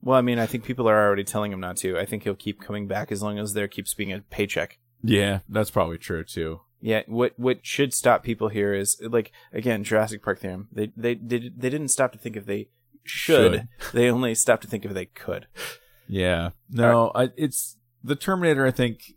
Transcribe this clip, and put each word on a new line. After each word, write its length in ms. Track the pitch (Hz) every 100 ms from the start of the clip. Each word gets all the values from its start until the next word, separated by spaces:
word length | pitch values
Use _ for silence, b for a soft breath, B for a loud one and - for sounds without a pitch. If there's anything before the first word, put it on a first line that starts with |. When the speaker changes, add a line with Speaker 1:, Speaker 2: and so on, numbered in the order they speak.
Speaker 1:
Well, 180 | - 127
I 20 |
mean, 160 | 123 120
I 60 |
think 200 | 113 123
people 220 | 110 127 113
are 140 | 107 104
already 180 | 101
telling 260 | 98 107 104
him 100 | 95
not 180 | 92 90
to. 200 | 95 90
I 60 |
think 200 | 98 107
he'll 100 | 104
keep 260 | 98 - 101
coming 260 | - 104 101
back 240 | 95 90
as 120 | 101
long 160 | 104 104
as 160 | 104
there 140 | 101 101
keeps 260 | - 98
being 180 | - 101
a 80 | 98
paycheck. 580 | - - 101 - - - _ _
Speaker 2:
Yeah, 360 | 113 101 101 98 -
that's 220 | 104 104
probably 260 | - 82 82
true, 280 | - 82
too. 360 | 82 - 80 82 _ _
Speaker 1:
Yeah, 220 | 110 110 -
what, 260 | 113 123 -
what 260 | 123 127
should 300 | - - 139
stop 280 | - 131 117
people 260 | - 110 107
here 240 | 104 101
is, 260 | 101 98 -
like, 300 | 117 117 107 b b
again, 320 | - 117 110
Jurassic 400 | 104 110 110 107
Park 180 | - 98
theorem. 280 | 95 92 104
They, 220 | - 107
they, 200 | - 117
they, 240 | 117 113 120 120 123
they 140 | 127
didn't 180 | 147 143
stop 240 | - 127
to 60 | 110
think 180 | 120 110
if 80 |
they 240 | 101 101 104 _ _ _
should. 500 | - - - 156 113
Speaker 2:
Should. 160 | 107 113 -
Speaker 1:
<laughs> 120 | -
They 160 | 120 123
only 240 | 120 127
stopped 260 | 113 - 113
to 40 | -
think 160 | 107
if 80 | 98
they 140 | 95 90
could. 400 | - - 90 - B B B B B _
Speaker 2:
Yeah. 440 | 98 92 87 85 - _
No, 260 | 117 117 117 117
Speaker 1:
All 40 |
right. 160 | - 127
Speaker 2:
I, 20 | -
it's, 400 | 151 - - - _ _
the 120 | 117
Terminator, 520 | 143 - 190 170 143 131
I 60 |
think 280 | 123 123 110 -